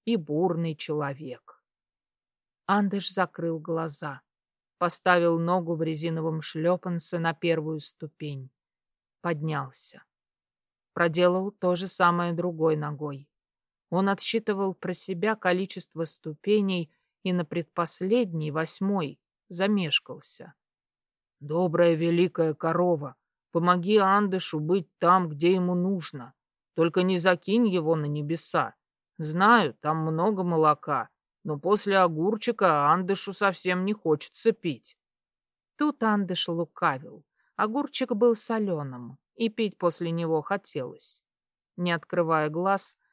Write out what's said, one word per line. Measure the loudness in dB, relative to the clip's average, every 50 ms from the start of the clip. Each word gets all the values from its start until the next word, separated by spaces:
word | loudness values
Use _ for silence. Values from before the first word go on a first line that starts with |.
| _
и | -2 -2
бурный | -2 -2 -2 0 0 0 0 0 -2 -4 -4 -4
человек. | -6 -6 -4 -4 -4 -4 -6 -8 -10 -12 -14 -14 -16 _ -20 -20 _ _ _ _ _ _ _ _ _ _ _ _ _ _ _ _ _ _ _ _ _ _
Андыш | 0 2 2 2 0 -2 -4 -4 -4
закрыл | -2 -2 -2 -2 -4 -6 -6 -4 -6 -6
глаза, | -6 -6 -4 -4 -4 -4 -6 -6 -8 -8 -10 -14 _ _ _ _ _ _ _ _ _ _ _
поставил | -4 0 0 0 2 4 4 4 4 4 4 2
ногу | 2 2 0 0 0 0 -2 -4
в | -2
резиновом | -2 -4 -4 -4 -4 -4 -4 -4 -4 -4 -4 -4
шлепанце | -6 -6 -4 -2 0 0 0 0 -2 -4 -2 -2 -2 -2 -2 -2
на | -2 -2 -2
первую | -2 0 0 0 0 -2 -4 -6 -6
ступень, | -6 -8 -10 _ -14 -16 -14 -12 -10 -10 -10 -10 -12 -16 _ _ _ _ _ _ _ _ _ _ _ _ _ _
поднялся. | -6 -4 -4 -2 -4 -4 -4 -4 -6 -6 -8 -8 -8 -8 -8 -12 -18 _ _ _ _ _ _ _ _ _ _ _ _ _ _ _ _ _ _
Проделал | 0 0 0 2 4 4 4 4 2 -2 -4
то | -4 _ 0 0 0
же | 0 -2
самое | -2 0 2 4 4 4 2 0 -2 -2
другой | -2 -2 -4 -2 0 0 2 2
ногой. | 0 -2 -6 -8 -8 -8 -10 -10 -12 -16 _ _ _ _ _ _ _ _ _ _ _ _ _
Он | -2 0 2
отсчитывал | 2 0 0 0 0 0 0 0 -2 -2 0 -2 -2 -4
про | -4 -6 -4 -2
себя | -2 -2 -2 -2 -2 -2 -2 -2
количество | 0 0 0 0 0 -2 -4 -6 -8 -10 -8 -8 -6 -6
ступеней | -6 -6 -6 -8 -10 -12 -6 0 2 2 2 2 2 0 -2 -4 -6 _ _ _ _ _ _ -4
и | -2 -2
на | -2 -2
предпоследней, | -2 -4 -6 -6 -4 _ -2 -2 0 -2 -2 0 2 2 2 2 0 -2 -4 -6 -4
восьмой, | -4 -2 -2 -2 -2 0 0 0 0 -2 -2 -4 -8 -12 _ _ _ _ _ -10
замешкался. | -4 -2 0 0 2 0 0 0 0 -2 -2 -6 -12 -14 -12 -12 -12 -12 -14 -18 -20 _ _ _ _ _ _ _ _ _ _ _ _ _ _ _ _ _
«Добрая | -8 -4 -2 0 0 2 4 4 6 6 4
великая | 4 2 2 2 2 2 2 2 0 0 0 0
корова, | -2 -2 0 0 2 2 2 2 0 -2 -8 -14 _ _ _ _ _ _ _
помоги | -2 2 2 4 2 2 2 4 4
Андышу | 6 6 6 4 4 4 2 0 -2 -2 -2 -2 -2
быть | 0 0 0 0 0 -4 _
там, | _ 4 4 4 4 4
где | 0 -2 0 2 4 4
ему | 4 2 2 0
нужно. | 0 0 0 -2 -2 -4 -6 -8 -12 -14 -16 -20 _ _ _ _ _ _ _ _
Только | 0 2 2 2 2 2
не | 2 2
закинь | 2 4 2 2 2 0 0 2 2 2
его | 2 2 2 2 0 0
на | 0 -2
небеса. | -2 -4 -4 -4 -2 0 0 0 2 2 0 -2 -2 -6 _ _ _ _ _ _ _ _
Знаю, | -10 -8 -4 0 2 4 6 6 4 4 0 -4
там | _ -4 -2 -2
много | 0 -2 -2 0 0 0 0 0 0 -2
молока, | 0 2 4 4 4 2 2 -2 -4 -4 -4 -4 -8 _ _ _ _ _ _ -8
но | -8 -6 -4
после | 0 2 2 2 2 4 4
огурчика | 4 4 4 2 0 0 0 0 0 -2 -2 0 2 4 4 4 4 4 4
Андышу | 4 2 2 0 -2 -2 -2 -4 -2
совсем | 0 0 0 0 0 -2 -2 0 0 0
не | -2
хочется | -4 -2 0 0 0 0 -2 -4 -6 0 0 0 0
пить». | 2 -2 -6 -6 -6 -10 -18 -20 _ _ _ _ _ _ _ _ _ _ _ _ _ _ _ _
Тут | -2 -2 -2 0 0
Андыш | 0 0 2 0 0 -2 -2 -2 -2
лукавил. | -2 -2 -4 -4 -6 _ -2 -2 -2 -2 -2 -8 -14 -20 -20 -20 _ _ _ _ _ _
Огурчик | -4 -2 -2 -2 -2 -4 -2 -4 -4 -2 -2 2
был | 4 4 4 4
соленым, | 4 0 0 0 -2 -2 -2 -2 -4 -6 -8 -10 -12 -14 -14 -16 -18 _ _ _
и | -4 -2 -2
пить | 0 -2 -2 -2 -2
после | -2 0 0 0 0 -2 -4
него | -2 -2 -2 0 -2 -2
хотелось. | -2 -2 -4 -4 -4 -6 -6 -6 -8 -8 -10 -12 -12 -14 -14 -16 _ _ _ _ _ _ _ _ _ _ _
Не | -4 -2 -2
открывая | -2 -2 -4 -2 -2 0 2 2 2 0 0
глаз, | 0 -2 -2 0 0 0 0 0 -2 -4 -8 _ _